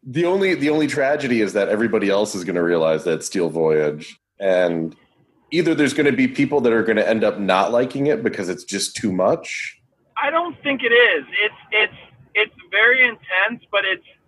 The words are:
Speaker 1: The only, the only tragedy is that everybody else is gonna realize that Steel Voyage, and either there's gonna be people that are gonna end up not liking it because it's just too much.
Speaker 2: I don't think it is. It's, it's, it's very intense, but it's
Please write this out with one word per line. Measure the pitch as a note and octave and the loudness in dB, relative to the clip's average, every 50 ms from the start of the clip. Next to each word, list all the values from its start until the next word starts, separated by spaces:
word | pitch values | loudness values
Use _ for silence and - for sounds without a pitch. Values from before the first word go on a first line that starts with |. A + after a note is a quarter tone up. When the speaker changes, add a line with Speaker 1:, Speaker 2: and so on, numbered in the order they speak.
| _ | _
Speaker 1:
The | C#3 A#2+ D3 E3+ | -8 -4 -2 0
only, | F3 F3+ G3 G3 F#3+ F3+ | 0 0 0 0 0 0
the | D3 C#3 D3+ | 0 0 0
only | D3+ D#3 D3+ | 2 2 0
tragedy | C#3 B2+ D3 C#3 C3+ D3 D3 C#3 C3+ B2 A#2 | 0 0 0 0 0 0 0 0 0 0 0
is | G#2+ F#2+ F#2+ | 0 0 0
that | G#2 G2 - | 0 0 0
everybody | G#2 G#2 A#2 A2 G2+ A2 G2+ G2 | 0 0 0 0 0 0 0 2
else | G2 G2 G#2+ G#2 - | 2 0 0 -2 -4
is | G2+ F2 | -8 -6
gonna | F#2 F2 F2 F2 | -4 -2 0 2
realize | E2+ F2 E2+ D#2+ D#2+ D#2+ D#2 - | 2 2 2 4 2 2 0 0
that | F2 D#2+ D#2 - | -2 -2 -2 -4
Steel | - - F#2+ E2+ E2 | -6 -4 -2 -2 -2
Voyage, | D#2 E2 D#2+ D#2+ D#2 D2+ D2+ D2+ D2+ D2+ D#2 - - _ _ _ _ _ | 0 0 0 2 2 2 2 0 -2 -6 -12 -18 -20 _ _ _ _ _
and | G2+ F#2+ F#2+ F2+ F2+ F2 E2+ E2 E2 E2 - _ _ _ _ _ _ _ _ _ _ _ | -2 0 2 2 2 2 0 -2 -4 -6 -10 _ _ _ _ _ _ _ _ _ _ _
either | - E3 F3 E3 D#3+ | -2 0 2 2 2
there's | C#3 D3+ C#3 - | 2 2 0 2
gonna | - D3 C#3+ C3 | 2 2 2 2
be | A#2+ C3 B2+ | 2 0 0
people | - - C#3+ C#3 D3 C#3+ A#2+ | 0 0 -2 0 0 0 2
that | A#2+ A2+ | 2 2
are | A#2 A2 | 2 2
gonna | A2+ A2 G#2+ G2+ | 2 2 2 2
end | E2+ A2 A2+ G#2 | 2 2 2 2
up | G#2+ - - | 0 -2 -2
not | G2+ F#2+ F#2 F#2 G2 F2 A#2 | 0 2 2 2 2 2 2
liking | A#2+ B2+ C3 - C#3 C#3 D3 | 0 0 0 -2 -4 -2 0
it | D3+ - - | 0 0 -2
because | A2+ - - G2 F2 | -4 -4 -4 -6 -6
it's | F2+ F2 - | -6 -8 -8
just | - F#2+ G2 - - - | -8 -6 -6 -6 -6 -8
too | - - G#2+ F#2 | -6 -4 -4 -2
much. | F2+ F#2 G#2 D3+ E3 - - - - - - - _ _ _ _ _ _ _ _ | 0 0 0 0 -2 -4 -10 -10 -10 -10 -12 -14 _ _ _ _ _ _ _ _
Speaker 2:
I | - C#4+ C#4+ | -4 -4 -2
don't | D#4 E4 F4 F4 D#4 - - | -2 -2 -4 -4 -8 -8 -6
think | C#4+ C#4 B3 B3+ | -4 -4 -2 0
it | B3+ A#3+ | 2 4
is. | A#3+ A#3+ A3 F#3 D#3 C3+ - F3+ F#3+ G#3 | 6 6 6 4 0 -4 -6 -4 -4 -4
It's, | G#3+ - - - _ - | -4 -4 -8 -16 _ -2
it's, | G#3+ G#3+ - - - - - _ _ - _ _ | -2 -2 -2 -4 -12 -20 -20 _ _ -20 _ _
it's | G#3 G#3+ G#3+ _ - - _ | -2 -2 -2 _ -20 -18 _
very | F3+ G3+ A3 A#3 B3 C4 B3+ | -2 2 2 2 4 4 2
intense, | A#3+ A#3+ - - - F#3 F#3 G3 A3 A#3+ A#3 - _ | 0 0 -6 -10 -6 -2 -2 -2 -2 -4 -8 -14 _
but | - G3+ G3 | -4 -2 -2
it's | F#3+ F#3+ F3+ _ - - _ _ | -2 -4 -6 _ -20 -20 _ _